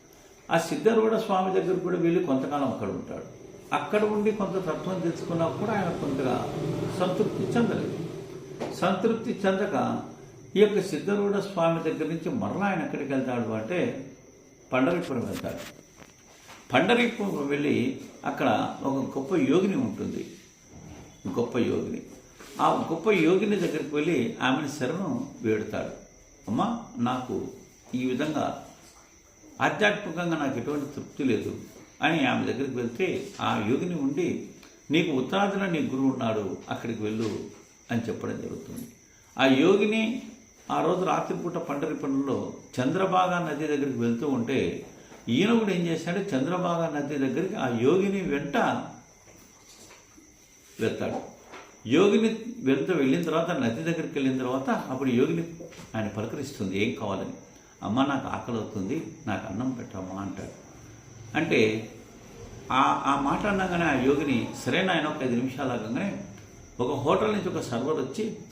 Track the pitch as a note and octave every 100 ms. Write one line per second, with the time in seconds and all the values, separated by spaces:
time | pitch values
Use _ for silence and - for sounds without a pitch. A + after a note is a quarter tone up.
0 | - - - - - E3 - C#3+ G#3 A3+
1 | A3 G#3+ - F#3 F#3 F#3 F3 E3+ E3+ F3
2 | E3+ F3 - C3 C#3 C#3+ B2+ G#2+ G2 -
3 | - F2 - - - - - C#3+ - G#3
4 | G#3 G#3+ G#3 G#3 F#3 F#3 E3 - F#3 F3+
5 | E3 - - E3 D#3+ E3 G#3 G3+ F3 -
6 | C#3+ C3+ C3 B2 - - - - - F#3
7 | F#3 G3 - - - A#3 G#3 - - -
8 | E3 - - - - - - - F3+ F#3+
9 | A#3 - B3 F3+ F#3+ F#3+ G3+ B2+ A#2 A#2
10 | - - - - - F#3+ G#3 G3 - D3+
11 | G3+ G3+ G3+ G3 - F3 E3 E3 D#3+ C3+
12 | D3+ E3 E3+ A#2+ G2+ D#3 G3+ F3+ C3+ D3
13 | C3+ C3+ B2+ A#2+ A2 A2 G#2+ F3+ A#2 -
14 | - - - - - - - B2+ D3+ F3
15 | - A#2+ G2+ F2 E2 - - - - -
16 | - - - - - - - C3 G3 A#3+
17 | A#3 - G3 D#3 C#3 C#3+ D3 A2+ B2 -
18 | - - - - A#2+ G#2+ A2 - C3+ C3+
19 | - - - F3 B2+ F3 G3 D3+ A2 -
20 | G2 - - - - - - - - -
21 | - - G2 A#2+ A#2+ B2 G#2 - - -
22 | - - - - - - D#3 C3 A2+ D#3+
23 | A3 F#3 D#3+ F#3+ G#3 G3+ D#3+ D3+ C3+ D3
24 | E3 C#3+ A2+ - B2+ D3 C#3+ - B2+ F3
25 | F3+ - - - A2+ G#2+ - F#2 - -
26 | - - - - - A#2+ G#3+ A#3 - A#2+
27 | A#2+ B2+ - F#2+ - - - - - B2+
28 | B2+ C3 D#3 C#3+ - - - - - -
29 | - - _ - - - D3 D#3 G#3 -
30 | F3 E3 E3+ D#3 C#3 A#2 C#3+ D3 B2+ -
31 | - - C3 G#2 - - - - - -
32 | D3+ E3 B2+ A#2 - B2 C#3 A#2+ A#2 -
33 | F3+ C3 - - A2 A#2 G#2 C#3 F3 E3
34 | C3+ F3+ B2 - - - - - - D#3
35 | F3 C3 - F#3+ G3+ G3 F#3+ D#3+ A#2 C3
36 | C3+ B2 A#2 G#2+ F#2+ - - A2+ A#2 G#2
37 | G#2+ A2 G#2+ E2+ - - - - - A#2
38 | A2 - A2+ - - - - - - -
39 | - - - - C3+ C3 E3+ G#3 G#3+ A3+
40 | A3 C4+ - - - - - C#3+ D#3 F3+
41 | E3 D#3 E3+ E3+ F3 E3 - C#3+ D#3 C#3
42 | C#3+ C3+ C3+ G#2+ - - - B2 C3+ F3+
43 | F#3 F3+ F3+ F3 D#3 C#3+ D3+ D3 C3+ A#2
44 | A#2 A#2 D3 B2 C3 B2+ F2 - - -
45 | - - - C3 G#3 A#3 G3+ F3 E3+ D#3+
46 | F3 G3 - C3 D#3+ F3+ F3 E3+ D#3+ D3
47 | C#3+ C#3+ C3 B2+ F#3+ G#3 B2 A#2 B2+ F#3+
48 | G3 G3 D#3+ C#3 E3 A#3+ E3 A#2 - -
49 | - - - - - - - - - -
50 | - - - - - - - - A2 -
51 | - - - - - - - - G#2+ D3
52 | G#3 A3+ A3 - - - C3 C3+ F3+ E3
53 | C3 E3+ D#3+ D#3+ F3+ D3+ A#2 A#2 E3 D#3+
54 | C#3 D3 C3 B2+ B2+ C3+ A#3+ G3 - C3
55 | C3+ A#2+ D#3 E3+ E3 - - - - A2
56 | G#2 A2 A#2 D3 - - F#2+ G2 A2+ -
57 | G#2 F#2+ F#2+ - - - - - G#2 B2
58 | C#3+ C3 - G2+ - A2+ - G#2 F#2+ D#3+
59 | - - G#2 G2 - G2 C3 A#2 G2 F#2+
60 | F#2 F#2+ G2+ - E2+ - - - - -
61 | - - - D3+ E3 C#3 A2 A2 - -
62 | - - - - - - - B2+ D3 C#3+
63 | C3+ C#3 C#3 E3+ G#3 F#3+ F#3 F3 E3 C3
64 | C3 C#3+ C#3+ A#2 A2 - - D#3+ F#3 E3
65 | D3 C3 B2+ A#2 C3 C#3+ C3 A#2 G#2+ C#3+
66 | G3 - - - - - - - B2 C3+
67 | C#3 F#3+ G#3+ G3+ F3 D#3 - A#2 C#3 D3+
68 | B2+ - G#3+ - -